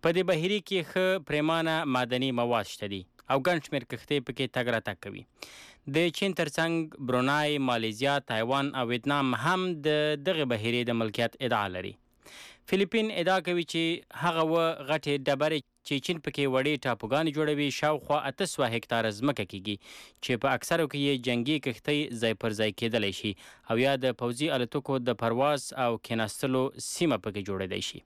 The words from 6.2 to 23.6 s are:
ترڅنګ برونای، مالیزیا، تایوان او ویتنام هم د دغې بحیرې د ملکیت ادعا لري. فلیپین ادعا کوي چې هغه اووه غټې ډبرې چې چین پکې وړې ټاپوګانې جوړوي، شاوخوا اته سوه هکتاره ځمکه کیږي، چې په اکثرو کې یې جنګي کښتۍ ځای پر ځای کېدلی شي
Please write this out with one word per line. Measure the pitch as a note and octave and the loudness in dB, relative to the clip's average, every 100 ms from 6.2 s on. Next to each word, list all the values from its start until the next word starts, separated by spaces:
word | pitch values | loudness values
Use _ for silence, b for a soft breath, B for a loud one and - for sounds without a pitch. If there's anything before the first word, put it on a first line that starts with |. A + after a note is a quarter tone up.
| G3 | -2
ترڅنګ | F3 D#3 - E3 E3 D#3 - | 0 -2 0 0 0 -2 -6
برونای، | B2+ B2 C3 D3 D3+ D3 | 0 2 4 2 2 2
مالیزیا، | C3 A#2+ A2+ G#2+ C#3 C#3+ | 2 2 0 0 0 0
تایوان | - A2+ A#2 C3+ C#3 C3+ | 0 -2 2 2 0 -2
او | A#2+ | -2
ویتنام | A#2+ C3+ C#3+ C3+ A2+ | -2 0 2 2 2
هم | C#3 F#3 F#3 | 2 0 0
د | E3 D3 D3+ D3+ D3+ | -2 0 2 2 0
دغې | C#3+ E3 C3+ | -2 0 0
بحیرې | A#2 A2+ A#2+ | 0 0 0
د | A#2+ | 0
ملکیت | A#2 A2 G#2 A#2 - | 0 0 0 -2 -2
ادعا | B2+ A2+ G2+ | 0 0 0
لري. | F#2 F#2+ G2+ _ _ B B B B - | -4 -8 -12 _ _ B B B B -2
فلیپین | F#3+ G3 A3+ A3 | 0 2 2 0
ادعا | G#3 F3 F#3+ | 0 2 2
کوي | F3 F3 | 2 -2
چې | E3 D#3+ E3 E3+ - | 0 0 0 -2 -8
هغه | - E3+ E3 | -2 0 2
اووه | D#3+ E3 E3 E3 C3+ | 4 4 2 0 -2
غټې | D3+ - C#3+ | -2 0 0
ډبرې | C3+ C#3 D3+ D#3 - _ | 2 2 2 0 -4 _
چې | - C#3+ | -4 -4
چین | - E3 | -2 -4
پکې | D3+ C#3 C#3 | -4 -2 2
وړې | C3 C#3 C#3+ | 2 2 0
ټاپوګانې | C3+ A2+ A2 C#3 D#3+ D3 | 0 -2 0 0 2 0
جوړوي، | D3+ D3 C#3+ | 0 0 0
شاوخوا | - D3+ D3+ - D3 C#3 | 0 0 0 0 0 0
اته | - F#3+ | -4 -4
سوه | - B2 A#2 | 0 0 0
هکتاره | - A#2 A2 | -2 0 0
ځمکه | G2+ C3+ - | 0 -2 -2
کیږي، | G2+ G2 G2 G2+ B B B B | -6 -6 -6 -6 B B B B
چې | - B2 | -2 0
په | C3+ | 2
اکثرو | B2 - E3+ D3+ | 0 0 0 0
کې | C#3+ | 0
یې | C#3+ C3+ | 0 0
جنګي | B2 A#2+ A#2+ D#3 | 0 0 2 0
کښتۍ | C3+ A2+ - D3 D3+ | -2 -4 -2 0 0
ځای | A#2 A2+ | 0 0
پر | G#2+ A2+ | 0 -2
ځای | G#2+ G#2+ | 0 0
کېدلی | G2 A#2 A2+ G2+ | 0 0 2 0
شي | F#2 G#2+ G2 B B | -2 -4 -6 B B